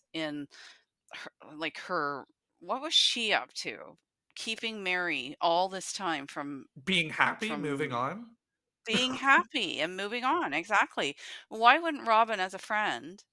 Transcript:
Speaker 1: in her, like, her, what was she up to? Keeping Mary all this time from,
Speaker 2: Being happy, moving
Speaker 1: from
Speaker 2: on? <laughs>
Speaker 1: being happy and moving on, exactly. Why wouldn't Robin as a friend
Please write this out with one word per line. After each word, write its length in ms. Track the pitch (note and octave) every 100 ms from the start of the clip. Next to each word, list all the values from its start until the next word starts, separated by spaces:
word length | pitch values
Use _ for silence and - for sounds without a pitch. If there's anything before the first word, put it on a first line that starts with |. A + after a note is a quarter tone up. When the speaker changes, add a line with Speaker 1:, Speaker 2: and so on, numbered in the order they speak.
| _
Speaker 1:
in 340 | D#3+ D#3 D3 C#3 - - - _ _ _
her, 160 | - - - A#2 D#3
like, 220 | D#3+ -
her, 460 | - F3 C#3+ C#3 - _ _ _
what 200 | F3 B3
was 120 | D#4
she 380 | - - B3 G#3+
up 200 | C#3+ C3+
to? 440 | - D#3 G2+ - - _ _ _ -
Keeping 460 | A3+ G#3+ A3+ A3
Mary 520 | F#3 F3+ F3 C#3 B2+ -
all 280 | E3+ E3+ F#3+
this 240 | F#3 -
time 340 | - F#3 D3 C#3
from, 400 | D#3 C#3+ C#3 - C#3
Speaker 2:
Being 260 | D#3+ F3+ D#3
happy, 460 | - C3+ A#2+ G#3+ D3
moving 340 | D3 C#3 D3
Speaker 1:
from 20 |
Speaker 2:
on? 440 | A#2+ C3+ G3+ A#3+ _
<laughs> 60 | _ _ _ _ A3
Speaker 1:
being 280 | A#3+ B3+
happy 680 | B3+ C4+ D4+ - B3+ E3+ -
and 160 | E3 F#3
moving 280 | G3+ A#3+
on, 280 | B3+ F4 G3
exactly. 640 | D3+ F3 G#3 B3+ - D3 - - - -
Why 300 | A3 A#3 D#4
wouldn't 280 | E4+ C#4 A3+
Robin 320 | A3 A3+ G3+
as 140 | F#3
a 40 | F#3+
friend 640 | - G#3+ G3+ A#2+ C#3 G3 _